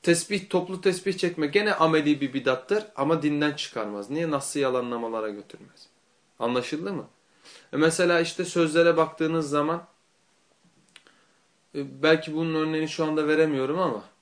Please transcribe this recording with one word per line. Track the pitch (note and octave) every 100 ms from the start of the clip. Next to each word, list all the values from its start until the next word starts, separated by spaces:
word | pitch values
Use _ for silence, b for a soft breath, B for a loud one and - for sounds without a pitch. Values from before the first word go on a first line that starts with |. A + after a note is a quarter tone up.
tesbih, | - E3 - G3+ -
toplu | F#3 F3 F#3
tesbih | G3 F3+ G3 F#3
çekme | F3+ E3+ D3+
gene | F#3 G#3
ameli | G3 D#3+ D#3 D3 D3
bir | C#3
bidattır | C3+ B2+ B2+ - G#3 G#3 -
ama | C#3+ D#3+
dinden | D3 D3 D3
çıkarmaz. | C#3+ - - G#2 G2+ G2+
Niye? | D3 E3
Nas'ı | D3 - D3
yalanlamalara | C3+ B2+ B2 A#2+ A#2 A2+ G#2+
götürmez. | G#2 G2 - - _ - _ _ _ _ _
Anlaşıldı | A#2+ B2 A#2+ D3+ F#3
mı? | F3+ - _ _ B B B B
E, | C#3+
mesela | D#3 D#3+ F3 F3
işte | E3 -
sözlere | F3+ F3+ E3 D#3 E3+ D#3+
baktığınız | D#3+ - D#3+ E3 D3+
zaman, | D3 D3 E3+ F3 _ _ _ _ _ _ _ _ _ _ - b b b b b _ _
e, | C#3+ C#3 C3+
belki | D3+ D#3+ D#3
bunun | D#3 E3
örneğini | D#3+ D#3 D#3 D#3
şu | -
anda | D#3 D#3 D3+
veremiyorum | D#3 D#3+ C#3 C3 D#3+
ama | F3+ A2 - _